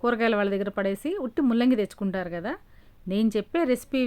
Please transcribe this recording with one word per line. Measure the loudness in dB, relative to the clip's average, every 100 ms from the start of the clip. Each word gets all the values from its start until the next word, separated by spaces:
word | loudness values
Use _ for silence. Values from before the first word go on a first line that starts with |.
కూరగాయల | -2 2 2 2
వాళ్ళ | 2
దగ్గర | 0 -2 -2
పడేసి, | -2 -2 -4 -4 -4
ఉట్టి | 0 2
ముల్లంగి | 4 4 2
తెచ్చుకుంటారు | 0 -2 -4 -4 -4 -6
కదా. | -6 -8 -12 -20 -20 -14 -4
నేను | 0 0 0
చెప్పే | -2 0 0
రెసిపీ | 0 -2 -2